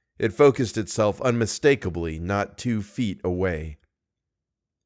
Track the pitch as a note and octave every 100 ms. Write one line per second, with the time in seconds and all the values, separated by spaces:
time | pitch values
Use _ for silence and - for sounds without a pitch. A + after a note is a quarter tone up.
0 | _ - A#2 - C#3 C3+ A2+ A2+ F#2 -
1 | G#2+ G2 B2+ A#2 A2 - C#3+ C#3 F#2 E2+
2 | E2 D#2+ F2 G2+ G2 - B2 A2 G2+ -
3 | A2 F2 F2+ F2+ F#2+ D#2+ D#2+ D2+ _ _
4 | _ _ _ _ _ _ _ _